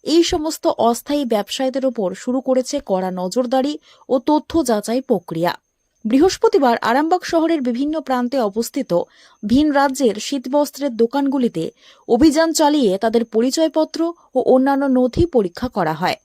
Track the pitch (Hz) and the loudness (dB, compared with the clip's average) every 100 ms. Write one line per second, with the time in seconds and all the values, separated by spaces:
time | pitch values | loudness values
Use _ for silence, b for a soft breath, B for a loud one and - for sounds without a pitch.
0 | - 320 330 349 311 302 330 - 226 240 | 2 2 2 0 -4 -4 -2 0 0 0
1 | - 294 262 220 202 - 262 262 262 233 | -4 -4 0 -2 -4 -4 -4 -2 -4 -2
2 | 185 190 - 254 262 254 254 285 - 185 | -6 -4 -4 -4 0 -2 0 -6 -2 -2
3 | 185 185 185 233 247 254 269 302 b b | -2 -4 -4 -2 0 0 -2 -4 b b
4 | b 262 - 302 - 330 269 214 202 240 | b -2 2 0 0 -2 0 -2 -2 -4
5 | - 214 - 160 170 - _ _ _ _ | -2 -4 -2 -4 -2 -4 _ _ _ _
6 | 220 262 359 - 453 403 254 233 - 240 | 0 4 4 4 2 4 2 2 0 0
7 | 320 359 - 330 330 330 254 240 285 320 | 2 0 0 0 2 0 -2 -2 -4 -4
8 | 269 254 247 277 214 196 233 285 254 170 | -2 -2 -2 -2 -2 -2 -6 -6 -2 -2
9 | - b b b 208 247 302 277 277 262 | -4 b b b 0 2 4 2 0 2
10 | 254 208 - 285 247 285 285 - 285 226 | 0 0 -6 -8 -2 0 0 -2 -6 0
11 | 233 277 277 269 240 180 165 _ b b | 0 0 -2 0 -2 -2 -8 _ b b
12 | b 220 311 285 330 320 294 302 233 190 | b 4 4 4 0 2 2 4 2 0
13 | 226 226 226 220 247 262 320 320 311 - | 0 0 0 0 0 0 0 0 -2 -2
14 | 330 339 b 254 - 262 269 277 277 254 | -6 -6 b -4 2 4 4 0 0 2
15 | 254 - 339 247 190 - 254 214 165 156 | 0 0 2 2 -2 -4 -8 -2 -2 -2
16 | 170 131 | -4 -6